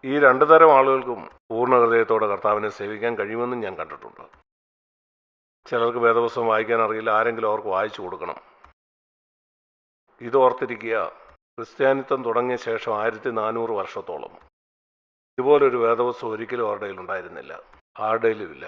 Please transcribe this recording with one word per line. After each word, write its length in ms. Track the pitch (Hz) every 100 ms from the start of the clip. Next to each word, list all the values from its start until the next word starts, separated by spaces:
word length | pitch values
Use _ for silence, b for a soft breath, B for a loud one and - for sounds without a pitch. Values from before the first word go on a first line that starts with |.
ഈ 100 | 131 147
രണ്ട് 220 | 139 131 147
തരം 180 | 160 160 135
ആളുകൾക്കും 440 | 135 131 123 113 78 _ _
പൂർണ്ണ 260 | 113 123 123
ഹൃദയത്തോടെ 460 | 117 117 113 110 107
കർത്താവിനെ 380 | 98 107 104 104 -
സേവിക്കാൻ 360 | 101 107 117 113
കഴിയുമെന്നും 400 | 101 113 120 123 104
ഞാൻ 80 | 90
കണ്ടിട്ടുണ്ട്. 440 | 80 73 - - - _ _ _ _ _ _ _ _ _ _ _ _ _ -
ചിലർക്ക് 360 | 120 117 120 117
വേദപുസ്തകം 420 | 113 117 123 113
വായിക്കാൻ 300 | 110 110 117 110
അറിയില്ല, 260 | 110 110 107
ആരെങ്കിലും 320 | 113 113 110
അവർക്ക് 180 | 107 107
വായിച്ചു 260 | 92 107 107
കൊടുക്കണം. 380 | 92 90 90 - _ _ - _ _ _ _ _ _ _ _ _ _ _ _ _ _ _
ഇത് 160 | 120 135
ഓർത്തിരിക്കുക, 520 | 127 123 123 117 113 113 87 - - _ _ -
ക്രിസ്ത്യാനിത്വം 680 | 113 - 135 135 131 135 120
തുടങ്ങിയ 300 | 113 123 123 -
ശേഷം 280 | 113 - 107
ആയിരത്തി 320 | 110 107 127 113
നാനൂറ് 340 | 107 117 113 104
വർഷത്തോളം 540 | 92 - - 78 - - _ _ _ _ _ _ _ _ _ -
ഇതുപോലൊരു 420 | 131 147 139 123 113
വേദപുസ്തകം 480 | 117 123 120 117 110
ഒരിക്കലും 320 | 113 120 110
അവരുടെ 180 | 101 101
കയ്യിൽ 160 | 95
ഉണ്ടായിരുന്നില്ല, 500 | 92 95 87 82 - - - - _ - 107
ആരുടെയിലും 420 | 113 113 107 90
ഇല്ല. 100 | 71